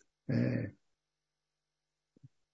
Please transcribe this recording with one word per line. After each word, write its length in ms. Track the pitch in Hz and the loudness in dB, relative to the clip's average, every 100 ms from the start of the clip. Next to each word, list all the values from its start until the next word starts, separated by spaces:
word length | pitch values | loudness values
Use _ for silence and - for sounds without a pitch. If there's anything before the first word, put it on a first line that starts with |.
| _ _ - | _ _ -2
э, 460 | 120 123 120 117 - _ _ _ _ _ _ _ _ _ _ _ _ _ _ - _ _ | 0 2 0 -4 -8 _ _ _ _ _ _ _ _ _ _ _ _ _ _ -20 _ _